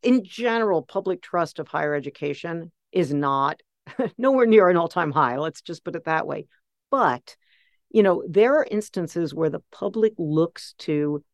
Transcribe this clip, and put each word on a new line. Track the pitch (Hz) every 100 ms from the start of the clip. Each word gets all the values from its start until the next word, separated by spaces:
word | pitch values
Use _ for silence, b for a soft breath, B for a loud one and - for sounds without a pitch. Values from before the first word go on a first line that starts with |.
in | 247 254
general, | 190 - 240 233 214 165
public | - 196 190 180
trust | - 175 160 -
of | 147
higher | 156 151
education | 147 139 - 143 139 170 165 165 _ _
is | 185 143
not | 143 143 135 139 - _ _ -
<laughs> | - 226 -
nowhere | 262 262 233
near | 220 180
an | 175
all-time | 170 180 156
high. | 151 127 131
Let's | 160 -
just | - 160
put | - 175
it | 160
that | 160 151
way. | 135 - _ _ _ -
But, | 269 170 123 - - _ _ _ _ _
you | 220
know, | 190 175 175
there | 190 240 294
are | -
instances | 208 - 190 160 170 160
where | 156 160
the | - _
public | - 196 220 220 220
looks | 156 156 165 - - -
to | - 151 147 147 _